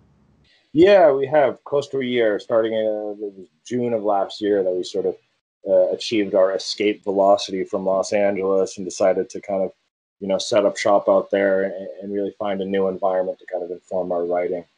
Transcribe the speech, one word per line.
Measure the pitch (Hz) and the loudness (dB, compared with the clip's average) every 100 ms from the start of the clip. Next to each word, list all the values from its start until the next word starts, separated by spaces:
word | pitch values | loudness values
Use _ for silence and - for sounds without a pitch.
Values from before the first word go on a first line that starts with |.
| _ _ _ _ _ _ _ | _ _ _ _ _ _ _
Yeah, | 147 185 202 165 | 4 6 8 8
we | 139 135 | 4 2
have | 151 135 - | 2 2 0
close | - 143 139 | -4 -4 -2
to | 135 | -4
a | |
year, | 127 123 113 98 | -2 0 2 0
starting | - 117 113 | 0 0 2
in, | 110 110 | 0 -2
uh, | 107 104 104 104 | -2 -6 -8 -10
it | |
was | 95 92 _ | -12 -20 _
June | - 123 120 | -8 -4 -2
of | 117 | -2
last | 104 101 95 - | 0 0 -2 -4
year | 104 101 | 0 0
that | 92 | 0
we | 90 | -2
sort | 87 98 92 | -4 -4 -4
of, | - _ _ _ _ 98 | -4 _ _ _ _ 0
uh, | 92 92 | 2 2
achieved | - - 110 98 | 0 -4 -2 0
our | 98 95 | 2 2
escape | 95 - - 104 104 | 0 -6 -2 -2 -2
velocity | 104 98 98 101 - 95 | -2 2 4 4 0 -6
from | 90 98 95 | -4 -4 -2
Los | 95 92 | -2 0
Angeles | 107 101 101 95 95 95 - | 0 0 0 0 0 0 -4
and | |
decided | 92 - 98 92 92 | -10 -2 0 0 -2
to | 95 | -8
kind | - 95 | -6 -4
of, | 92 - _ _ _ - | -4 -8 _ _ _ -10
you | 98 | -4
know, | 95 | -4
set | - 110 101 | 0 2 2
up | - | 0
shop | 113 101 - | 2 2 4
out | 95 - | 2 2
there | 98 98 95 | 0 2 2
and, | 95 92 95 90 | -2 -4 -12 -12
and | 101 | -8
really | 101 98 - | -6 -6 -6
find | 104 98 | -6 -6
a | 95 | -4
new | 98 95 | -2 -2
environment | 90 98 92 92 87 | -2 -2 -2 -4 -6
to | - | -8
kind | 90 | -8
of | 87 | -8
inform | 87 - 92 90 | -10 -8 -6 -4
our | 87 87 | -4 -2
writing. | 87 87 90 - | -2 -2 -6 -10